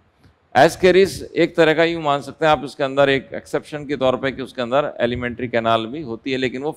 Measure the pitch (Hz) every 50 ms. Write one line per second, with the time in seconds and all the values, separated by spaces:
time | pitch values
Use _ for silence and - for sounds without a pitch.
0 | _ _ _ _ _ _ _ _ _ _ - 123 147 170 - - 185 185 175 185
1 | 196 180 131 143 - - - 147 170 - - 170 160 156 156 156 165 165 170 165
2 | 156 147 143 143 123 135 - - 160 156 151 135 143 131 - - 143 135 135 143
3 | 139 139 135 131 - - - 110 - - - 147 - - 156 147 147 131 147 123
4 | 131 131 127 117 127 135 113 123 127 - - 127 120 117 127 143 147 - - -
5 | 120 120 123 123 123 120 117 117 127 120 123 113 113 113 113 113 110 110 131 160
6 | 160 117 113 107 - 139 131 131 131 120 113 127 139 156 151